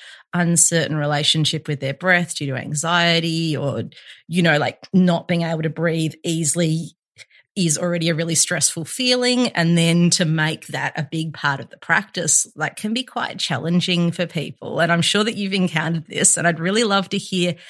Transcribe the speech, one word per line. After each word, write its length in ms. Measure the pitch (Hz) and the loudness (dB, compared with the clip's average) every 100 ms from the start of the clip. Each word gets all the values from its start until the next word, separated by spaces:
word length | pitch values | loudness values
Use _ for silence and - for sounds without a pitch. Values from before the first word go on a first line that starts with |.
| - - _ | -20 -20 _
uncertain 640 | 175 175 170 - 170 156 156 | -2 2 4 4 2 0 0
relationship 680 | 147 147 151 160 151 160 - | 0 0 0 2 0 -2 -4
with 120 | 143 | -6
their 140 | 135 | -4
breath 400 | 139 180 175 170 | -4 2 2 0
due 120 | - 143 | -4 -4
to 80 | |
anxiety 1040 | 127 - 147 165 175 170 165 165 165 165 147 | -4 -4 -4 0 2 2 2 0 -2 -2 -2
or, 280 | 143 113 - - - - - | -2 -4 -6 -12 -20 -20 -4
you 140 | 170 | 2
know, 160 | 170 147 | 4 4
like, 280 | 127 - - | 2 -4 -2
not 340 | 190 180 170 - | 2 4 2 0
being 160 | 170 | -2
able 200 | 165 165 | 0 -2
to 80 | 160 | -4
breathe 420 | 151 165 160 160 - | -2 -2 0 -2 -4
easily 760 | 175 165 160 170 170 160 165 - _ - - _ _ - | -4 -2 0 0 2 0 -4 -12 _ -20 -20 _ _ -2
is 220 | 170 151 | 0 0
already 320 | 180 175 165 | -2 0 0
a 40 | |
really 200 | 156 165 | 0 0
stressful 500 | 165 - 170 - - | 0 0 0 -2 -2
feeling. 640 | 165 - 254 247 247 247 247 | -8 -2 0 2 2 2 0
And 280 | - 165 170 | 0 2 4
then 340 | 165 170 175 | 4 4 4
to 160 | - 170 | 4 2
make 400 | 156 156 160 - | 2 0 -2 -8
that 240 | 143 139 - | -6 -6 -6
a 120 | 143 | -6
big 220 | 165 160 | -6 -6
part 260 | 143 147 139 | -4 -4 -4
of 120 | 120 | -6
the 80 | - | -12
practice, 680 | - 165 202 - 156 - - | -2 0 0 -4 0 0 0
like, 220 | - 151 - | -4 -6 -4
can 160 | 214 | -4
be 100 | 226 | -4
quite 360 | 254 247 - 190 | -6 -6 -6 -6
challenging 760 | - 135 156 175 170 175 170 | -4 -4 0 0 2 2 0
for 140 | 170 170 | 0 -4
people. 520 | - 123 - - 147 | -6 -8 -10 -6 0
And 140 | 165 | 2
I'm 100 | 170 | 2
sure 220 | 165 202 | 2 2
that 120 | 214 208 | 0 -2
you've 180 | 196 | -2
encountered 520 | 196 185 156 156 170 151 | 0 0 0 -2 -2 -4
this, 300 | 147 - - | 0 2 2
and 100 | 160 | 2
I'd 140 | 160 | 0
really 240 | 170 208 | 0 0
love 240 | 233 196 190 | 2 0 0
to 100 | 202 | -4
hear 380 | - 185 175 175 - | -4 -2 -2 -2 -10